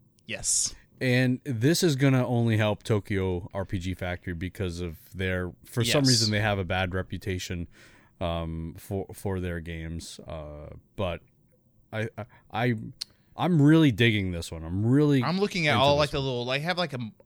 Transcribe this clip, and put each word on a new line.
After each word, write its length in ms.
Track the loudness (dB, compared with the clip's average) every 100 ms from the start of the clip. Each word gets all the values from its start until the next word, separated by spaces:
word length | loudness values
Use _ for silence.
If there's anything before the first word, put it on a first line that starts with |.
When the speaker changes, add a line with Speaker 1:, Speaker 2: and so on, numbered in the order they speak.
| _ _ -12
Speaker 1:
yes. 480 | -6 -2 0 -2 -6 -18 -4
Speaker 2:
And 400 | 0 2 2 0
this 380 | -2 0 2 4
is 140 | 2 4
gonna 300 | 4 4 2
only 320 | 2 2 4
help 240 | 2 0
Tokyo 680 | 0 0 0 -2 0 -2 -4
R 100 | -8
P 140 | -6 -4
G 160 | -4
Factory 400 | -6 -6 -6 -6
because 460 | -6 -6 -4 -6 -4
of 180 | -8 -10 -12
their, 380 | -6 -2 -2 -4 -8
for 180 | -8 -2
some 180 | 2 4
Speaker 1:
Yes. 60 | 4
Speaker 2:
reason, 220 | 4 2
they 100 | 0
have 180 | 0 0
a 60 |
bad 300 | -2 -2 -2
reputation, 720 | -2 -6 -8 -6 -6 -6 -8 -8 -14 -20 -20 _ -8
um, 540 | -4 -4 -4 -6 -10 -12
for, 280 | -8 -6 -6
for 260 | -8 -6 -4
their 200 | -4 -6
games. 600 | -8 -10 -8 -8 -10 -14 -14
Uh, 460 | -12 -12 -14 -16 -18 -14
but 260 | -6 -4 -6 -10 _ _ _ _ _ _
I, 160 | -6 -6 -8
I, 80 | -14 -16 _
I, 220 | -2 -2 -2 -6 -14 -20 _ _ -4
I'm 240 | 2 6
really 300 | 6 8 6
digging 400 | 4 4 2 0
this 220 | -4 -8
one. 100 | -10
I'm 240 | -6 -2 2
really 380 | 4 4 4
Speaker 1:
I'm 160 | 2 0
looking 260 | -2 0 2
at 60 |
Speaker 2:
into 100 | 4
Speaker 1:
all, 140 | 6 4
Speaker 2:
this 40 |
Speaker 1:
like, 100 | 2
the 80 | 0
Speaker 2:
one. 80 | -2
Speaker 1:
little, 180 | -4
like, 180 | -2 -2
have, 160 | -2 -2
like, 140 | -4
a, 60 | -6 -10 -12